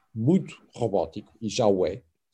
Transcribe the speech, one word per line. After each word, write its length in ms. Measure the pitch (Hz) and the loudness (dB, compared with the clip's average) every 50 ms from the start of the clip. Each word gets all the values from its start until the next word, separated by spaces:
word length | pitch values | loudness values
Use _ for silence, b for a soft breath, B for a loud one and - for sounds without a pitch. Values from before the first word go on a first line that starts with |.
| _ _ _ | _ _ _
muito 420 | 113 113 131 180 190 - - - - _ _ _ | -2 2 2 2 2 0 -4 -14 -20 _ _ _
robótico, 580 | - 120 110 98 92 82 - - 107 - _ _ _ | -4 -4 -2 0 -2 -2 -2 -8 -14 -16 _ _ _
e 80 | 113 107 | -8 -6
já 160 | - - 117 | -2 2 4
o 180 | 104 98 92 90 | 4 4 4 2
é, 200 | 80 95 120 - _ _ _ _ _ | 0 -2 -6 -12 _ _ _ _ _